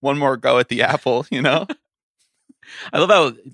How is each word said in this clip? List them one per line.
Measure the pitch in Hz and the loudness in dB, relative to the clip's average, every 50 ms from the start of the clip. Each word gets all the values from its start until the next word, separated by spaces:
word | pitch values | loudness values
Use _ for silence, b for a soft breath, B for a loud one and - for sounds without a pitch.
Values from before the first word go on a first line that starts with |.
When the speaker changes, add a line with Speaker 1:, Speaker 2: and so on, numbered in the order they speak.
Speaker 1:
one | 135 139 139 147 | -4 -4 -2 0
more | 143 135 131 117 | 0 -2 -2 0
go | - 123 123 123 | 0 2 2 2
at | 123 - | 2 0
the | 127 117 | -2 -2
<laughs> | 117 | 0
apple, | - 147 147 - 131 120 123 - - | 0 0 -2 -2 -2 -2 -2 -4 -6
you | 147 127 | -4 -2
know? | 123 127 139 160 - - | 0 0 0 0 -2 -6
<laughs> | 302 - _ _ _ _ _ _ _ _ _ _ _ _ _ _ _ _ B B B B B B B | -12 -16 _ _ _ _ _ _ _ _ _ _ _ _ _ _ _ _ B B B B B B B
Speaker 2:
I | - | 0
love | 170 180 | 2 4
how, | 208 185 156 131 113 - - 131 | 4 4 2 2 -2 -8 -18 -20